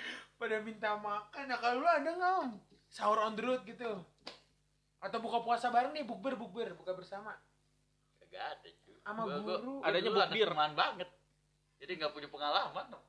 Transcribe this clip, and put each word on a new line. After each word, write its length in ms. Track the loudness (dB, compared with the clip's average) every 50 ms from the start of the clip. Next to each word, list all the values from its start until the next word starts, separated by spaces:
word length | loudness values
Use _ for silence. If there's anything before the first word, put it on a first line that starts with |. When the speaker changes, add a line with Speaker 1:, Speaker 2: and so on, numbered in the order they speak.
| -10 -10 -10 -10 -14 -18 _
Speaker 1:
Pada 200 | _ -2 0 0 0
minta 320 | -2 -6 -6 -2 0 0 0
makan. 500 | 0 0 -2 -2 -2 -4 -6 -10 -8 -4
Nah, 120 | -4 -2 2
kalau 180 | 2 2 2 4
lu 100 | 6 6
ada 220 | 6 6 4 0
nggak, 200 | 0 2 2 4 4 4
Om? 120 | 2 -2 -6 -8 -16 _ -20 -20 _
Sahur 320 | _ -6 2 4 4 4 4
on 140 | 4 2
the 80 | 0 -2
road 240 | 0 0 0 0 -2
gitu. 240 | -10 -12 -8 -6 -6 -6 -6 -8 -14 _ _ _ -16 -16 -16 _ _ _ _ _ _ _ _ _ _ _ _
Atau 180 | -8 -4 -4 -4
buka 220 | -2 0 0 0
puasa 280 | 4 4 2 4 4 4
bareng 240 | 4 4 4 4
nih, 120 | 0 -4 -4
bukber, 320 | -4 -6 -4 -2 -2 -2
bukber, 400 | -2 -6 -8 -4 -4 -4 -4 -6
buka 160 | -8 -6 -6
bersama. 400 | -6 -6 -6 -10 -10 -10 -8 -10 -12 -12 _ _ _ _ _ _ _ _ _ _ _ _ _ _ _ _
Speaker 2:
Kagak 180 | -20 _ -10 -8 -8 -8
ada, 160 | -8 -10 -14 -20 -20
cuy. 200 | _ _ -20 -20 -12
Speaker 1:
Sama 200 | _ -8 -4 -4
Speaker 2:
Gua, 100 | -2 -2 -2
gua, 220 | -2 -2 -2 -2
Speaker 1:
guru. 160 | -2 -2 -4 -6
Speaker 2:
gua 120 | 0 0
Speaker 3:
Adanya 180 | 2 2 2 2
Speaker 2:
dulu 140 | 4 4 4
anak 100 | 4 4
Speaker 3:
bukbir. 160 | 4 4 4
Speaker 2:
rumahan 280 | 4 4 2 2 2 4
banget. 340 | 2 2 2 0 -6 -10 -10 -12 _ _ _ _ _ _ _ _ _ _ _ _
Jadi 160 | _ -8 -8 -4
nggak 180 | -2 -2 -2
punya 160 | -2 -4 -10 -10
pengalaman 580 | -8 -4 -2 2 2 2 0 0 -4 -8 -8 -8 -14 -18 -20